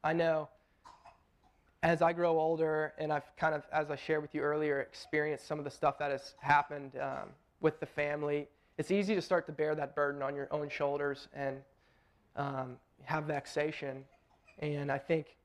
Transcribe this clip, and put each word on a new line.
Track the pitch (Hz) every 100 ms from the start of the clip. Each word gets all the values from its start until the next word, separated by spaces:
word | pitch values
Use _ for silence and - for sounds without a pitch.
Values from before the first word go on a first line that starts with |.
I | 156
know | 165 165 156 151 - _ _ - - - _ _ _ _ _ _ _
as | 165 165
I | 170
grow | 170 175 160
older | 160 165 160 156 151 -
and | 156
I've | 147 - -
kind | 165 151
of, | -
as | 156 151
I | 139
shared | - 156
with | 151 151
you |
earlier, | 147 151 151 139
experienced | 135 - - 151 151 147 -
some | 156
of | 143
the |
stuff | - 151 139
that | 143
has | 139 - -
happened, | 143 147 143 147 139 135
um, | 139 135 95 - _ _
with | 160 156
the | 147
family, | - 147 147 147 147 143 _ _ -
it's | 151
easy | 196 202 202
to |
start | 156 180 185
to |
bear | 151 156 151
that | 143 -
burden | 143 143
on | 135 143
your | 139
own | 151 147
shoulders | - 143 143 143 139 -
and, | - 139 135 - _ _ _ _ _ _ -
um, | 143 135 127 123 _ _
have | 139 156
vexation. | 151 143 - 151 151 156 139 135 135 _ _ _ _ -
And | 151 147 143
I | 135
think | - 160 147 _